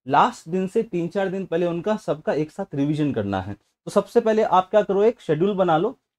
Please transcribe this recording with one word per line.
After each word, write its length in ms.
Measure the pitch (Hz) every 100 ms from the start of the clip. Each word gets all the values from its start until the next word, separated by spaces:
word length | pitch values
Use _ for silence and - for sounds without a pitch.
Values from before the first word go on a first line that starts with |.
| 127
last 420 | 139 226 - 165
दिन 180 | 185 190
से 160 | 233
तीन 260 | 226 175 170
चार 200 | 202 196
दिन 180 | 190 185
पहले 200 | 165 175
उनका 300 | 170 185 214
सबका 360 | - 151 214
एक 180 | 151 156
साथ 240 | - 190
revision 380 | 139 143 151 147
करना 280 | 113 101 98
है। 140 | 95
तो 360 | 101 _ _ -
सबसे 300 | 202 190 240
पहले 220 | 220 214
आप 280 | 214 180 185
क्या 120 | 214
करो, 200 | 202 190
एक 180 | 220 240
schedule 340 | - 151 190
बना 240 | 190 180 156
लो, 180 | 208 - _